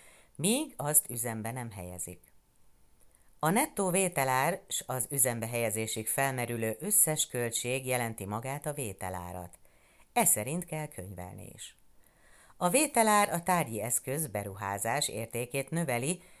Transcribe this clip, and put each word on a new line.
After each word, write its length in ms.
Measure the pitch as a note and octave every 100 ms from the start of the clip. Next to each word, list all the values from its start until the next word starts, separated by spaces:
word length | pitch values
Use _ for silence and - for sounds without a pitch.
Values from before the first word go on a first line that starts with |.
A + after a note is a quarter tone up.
| - - - -
míg 380 | F3 B3+ D4 -
azt 320 | D3 D3+ -
üzembe 420 | A#2+ A#2 A2 A2
nem 200 | B2 A#2
helyezik. 500 | G2+ F2+ F2+ - F2 - - _ _ - - - - - _ - -
A 100 | D#3
nettó 400 | G#3 D4+ - F#3+
vételár 720 | F3+ F#3 E3 C3 B2+ D3 F#3 -
s 160 | - -
az 200 | B2+ G#2+
üzembe 380 | C#3 B2+ A#2+ A2+
helyezésig 600 | A#2+ A2+ G#2+ A2 A2+ G#2+
felmerülő 680 | - C3+ B2+ A#2+ A#2 A2 G#2+
összes 480 | G3 - - D#3 -
költség 580 | B2 A#2 - A#2+ C3 B2+
jelenti 400 | B2 A#2 A2 G2
magát 400 | G#2+ B2+ C#3+ D3+
a 80 |
vételárat. 840 | C#3+ A2+ F2+ F#2 F#2 F2 F2+ F2 - - _ _ _ -
E 120 | A#3+ -
szerint 400 | - G#2+ E3+ -
kell 220 | D#3 D3+
könyvelni 600 | - F#2 F2+ F2+ G2 F#2+
is. 220 | - - - - - - _ - - - -
A 120 | F3+
vételár 640 | B3 D#4 A#3 A3 G#3 G3+
a 100 | E3+
tárgyi 380 | E3+ F3 B2+ A2
eszköz 460 | A2+ - - D3 D3
beruházás 800 | G2+ G2+ F#2+ G2 G2+ A2+ C#3 -
értékét 600 | G#2+ A2+ A#2+ B2 C#3 C3
növeli, 520 | E3 D#3 A#2+ C#3 F3 - -